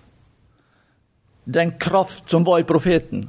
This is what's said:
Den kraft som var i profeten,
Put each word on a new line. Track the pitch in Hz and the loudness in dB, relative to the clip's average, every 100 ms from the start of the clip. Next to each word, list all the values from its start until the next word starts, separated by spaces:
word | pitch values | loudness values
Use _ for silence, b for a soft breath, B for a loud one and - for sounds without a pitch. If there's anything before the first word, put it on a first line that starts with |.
| _ _ _ _ _ _ _ _ _ _ _ _ _ _ - | _ _ _ _ _ _ _ _ _ _ _ _ _ _ -4
Den | 156 170 165 | -2 -2 -4
kraft | - 190 185 - - | -2 0 0 -6 -2
som | 165 | 0
var | 170 170 | 4 2
i | 165 | 2
profeten, | 160 185 165 - - | 0 2 0 -2 -10